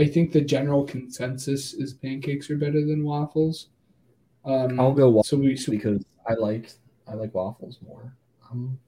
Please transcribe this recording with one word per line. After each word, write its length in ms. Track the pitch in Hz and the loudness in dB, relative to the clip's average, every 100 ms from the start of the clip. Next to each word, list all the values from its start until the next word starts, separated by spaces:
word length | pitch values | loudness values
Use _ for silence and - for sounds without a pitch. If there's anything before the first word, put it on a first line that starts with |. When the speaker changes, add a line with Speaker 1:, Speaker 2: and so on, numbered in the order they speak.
Speaker 1:
I 60 | 151 | 4
think 240 | 170 165 | 4 4
the 100 | 156 | 2
general 420 | 143 139 143 143 | 2 0 2 0
consensus 880 | 139 127 - - 127 127 - 135 - | 0 -8 -12 -8 -6 -6 -4 -4 -6
is 200 | - 123 | -8 -8
pancakes 560 | - 131 135 147 139 - | -8 -10 -6 -6 -6 -4
are 80 | 147 | -4
better 280 | 147 151 151 | 0 0 0
than 180 | 151 | 0
waffles. 640 | 147 147 151 156 160 160 - _ _ _ _ _ _ _ 139 | -2 -2 -2 0 0 -2 -12 _ _ _ _ _ _ _ -2
Um, 340 | 131 127 127 | 0 0 2
Speaker 2:
I'll 140 | 131 | 4
go 160 | 143 131 | 6 8
waffles 180 | 110 - | 8 4
Speaker 1:
so 80 | 143 | 4
we, 200 | 139 131 | 2 2
so 140 | - | -2
Speaker 2:
because 320 | 107 110 101 - _ 117 | -2 0 -2 -4 _ -4
I 60 | 113 | -2
like, 360 | 107 113 - - _ _ - | -2 -4 -8 -20 _ _ -14
I 60 | 110 | -10
like 180 | 110 | -6
waffles 460 | 92 92 - - - - | -6 -6 -8 -18 -18 -20
more. 300 | - 120 - _ _ _ | -18 -20 -20 _ _ _
I'm 300 | 123 127 131 | -10 -8 -10